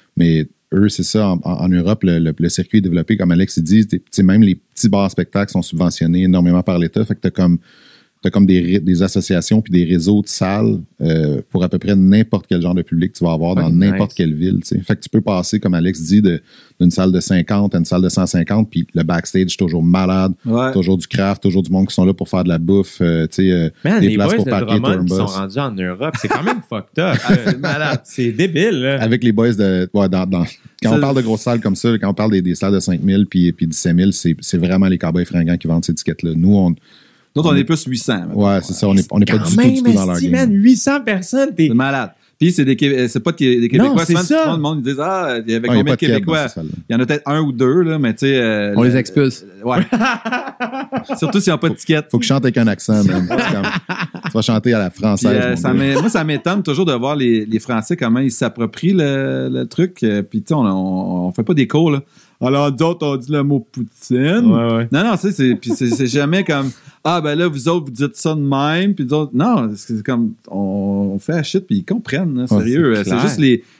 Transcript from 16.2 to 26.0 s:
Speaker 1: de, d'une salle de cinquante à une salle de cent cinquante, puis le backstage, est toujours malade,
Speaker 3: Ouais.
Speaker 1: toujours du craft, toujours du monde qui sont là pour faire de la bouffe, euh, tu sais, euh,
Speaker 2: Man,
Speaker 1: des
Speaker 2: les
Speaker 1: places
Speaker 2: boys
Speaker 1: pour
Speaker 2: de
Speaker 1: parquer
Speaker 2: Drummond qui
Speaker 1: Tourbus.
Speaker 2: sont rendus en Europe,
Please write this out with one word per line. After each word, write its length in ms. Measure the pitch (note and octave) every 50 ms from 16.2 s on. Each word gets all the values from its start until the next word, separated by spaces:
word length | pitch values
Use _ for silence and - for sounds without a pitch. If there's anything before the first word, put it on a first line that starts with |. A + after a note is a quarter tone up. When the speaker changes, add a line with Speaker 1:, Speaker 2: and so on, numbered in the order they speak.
| G#2
Speaker 1:
de, 180 | F2+ E2+ - - _ - - - _ _ -
d'une 80 | F#2 F2
salle 220 | - F#2+ F#2 F#2
de 80 | F#2 F2+
cinquante 560 | - - F#2+ F2 E2 - G#2+ G2+ G2+ G2 -
à 20 |
une 80 | E2+ E2
salle 160 | - F#2 F2+
de 80 | F#2 F2
cent 160 | - - F2+
cinquante, 460 | - - F2 D#2+ - G2+ A2 A2 -
puis 160 | - F2 D#2 - -
le 80 | E2+ D#2+
backstage, 500 | D#2+ F2 E2+ - - - F#2 F#2 F2+ -
est 60 | -
toujours 240 | F#2+ E2 E2 E2 E2
malade, 500 | F2 F2+ F#2+ F#2 F#2 F#2 F#2+ F#2+ F#2+ F2 - -
Speaker 3:
Ouais. 240 | A#2+ A2+ A#2+ C3 C3 C3+
Speaker 1:
toujours 240 | G2 E2+ F#2 F#2+
du 80 | E2+ -
craft, 380 | - - G2+ G2 G2 G2 - -
toujours 180 | G2 F2 F#2+
du 100 | F2 D#2
monde 160 | F#2 F#2 G2
qui 60 | - -
sont 120 | - F2+
là 80 | F#2+ F2+
pour 120 | - E2+
faire 160 | - - F2+ F2
de 60 | F2
la 80 | E2+
bouffe, 400 | D#2+ E2 F2+ G2 G2 F#2 - - -
euh, 260 | F2+ E2+ E2 E2 D#2+
tu 80 | D#2 - - G2
sais, 40 | F#2+
euh, 180 | F2+ E2+ E2 D#2+ - _ -
Speaker 2:
Man, 140 | D#3 A3 G#3+
Speaker 1:
des 80 | - -
Speaker 2:
les 60 | G#2+
Speaker 1:
places 140 | G2+ G2+ D#3+
Speaker 2:
boys 60 | A3
Speaker 1:
pour 80 | A3+ G3
Speaker 2:
de 40 | C3
Speaker 1:
parquer 300 | A2 G2 A#2 G#2+ A2+ G#2+
Speaker 2:
Drummond 240 | - G#2 F#2+ F#2 F2+
qui 60 | F2
Speaker 1:
Tourbus. 220 | F#2 F#2+ G2+ G2+
Speaker 2:
sont 80 | F#2 F#2+
rendus 200 | G2 F#2+ G2+ C#3
en 120 | C#3+ B2+
Europe, 440 | G#2 F#2 F#2 F2+ F2+ G2+